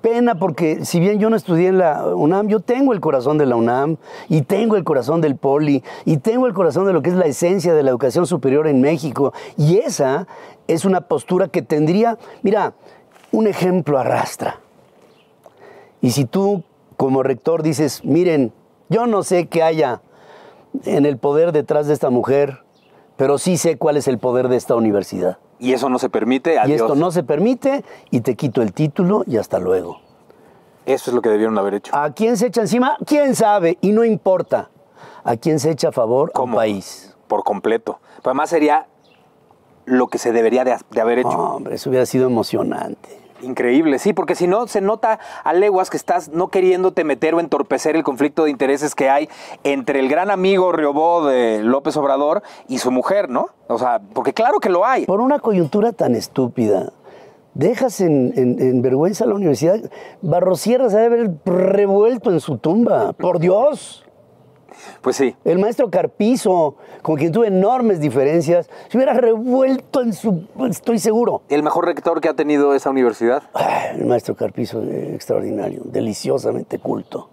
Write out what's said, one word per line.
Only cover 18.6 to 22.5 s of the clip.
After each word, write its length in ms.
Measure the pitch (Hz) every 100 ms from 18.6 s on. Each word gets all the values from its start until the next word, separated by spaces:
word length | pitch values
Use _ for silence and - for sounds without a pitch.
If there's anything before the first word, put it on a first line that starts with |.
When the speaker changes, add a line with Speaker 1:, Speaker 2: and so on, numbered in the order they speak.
| _ _ _
Speaker 1:
yo 180 | 202 240
no 160 | 208
sé 240 | 165 175 170
qué 160 | 165
haya 380 | 160 160 139 120 _ - - - - - _ 269
en 220 | - 190 143
el 120 | 135
poder 340 | 147 143 170
detrás 340 | 151 - 147 147
de 80 |
esta 160 | 143 151
mujer, 520 | 123 107 139 143